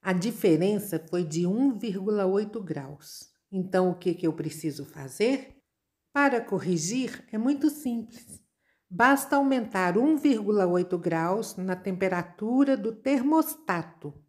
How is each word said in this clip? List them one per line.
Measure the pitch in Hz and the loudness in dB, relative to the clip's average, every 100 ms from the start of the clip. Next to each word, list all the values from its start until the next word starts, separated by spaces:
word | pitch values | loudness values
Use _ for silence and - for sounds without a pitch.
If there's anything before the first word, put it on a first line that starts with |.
A | 190 | 0
diferença | 185 196 226 208 156 185 208 208 160 - | -2 -2 0 4 4 4 0 -2 -6 -4
foi | 180 | -4
de | 165 160 | -2 -2
um | 175 208 277 220 | 0 2 2 0
vírgula | 233 190 190 208 190 | -4 -4 -2 0 2
oito | 196 214 226 | 0 -2 -8
graus. | 185 151 135 147 - - - _ _ | -8 -8 -8 -16 -18 -20 -20 _ _
Então, | 190 180 185 185 | -6 -2 2 2
o | 180 | 0
que | 185 | -2
que | 170 165 | 0 -2
eu | |
preciso | 156 151 - 160 139 | -2 -6 -6 -8 -8
fazer? | 139 - 135 - 220 269 - - _ _ _ _ _ | -12 -12 -14 -2 0 0 -4 -20 _ _ _ _ _
Para | 285 277 240 | 2 2 2
corrigir, | 226 190 147 175 160 247 247 - - | -2 -4 0 0 0 -2 -4 -8 -10
é | 214 | -2
muito | 233 285 311 | 0 2 0
simples. | 294 254 233 214 - - - _ _ _ _ _ | 0 -6 -6 -8 -16 -20 -20 _ _ _ _ _
Basta | 180 240 277 - | 4 6 6 2
aumentar | 285 277 262 220 190 180 180 | 2 2 0 0 0 2 2
um | 269 311 | 2 2
vírgula | 294 226 202 208 185 | 2 2 2 2 4
oito | 180 180 175 | 2 0 -2
graus | 170 165 165 190 190 - | -2 -2 0 -2 -4 -8
na | 185 | -6
temperatura | 185 196 185 190 180 175 - 214 254 277 269 | -6 -6 -2 0 -2 -4 -6 0 4 4 2
do | 208 | -2
termostato. | 220 - 277 254 320 320 - - 175 160 - 147 - | -4 0 2 4 2 2 -4 -4 -4 -4 -12 -16 -16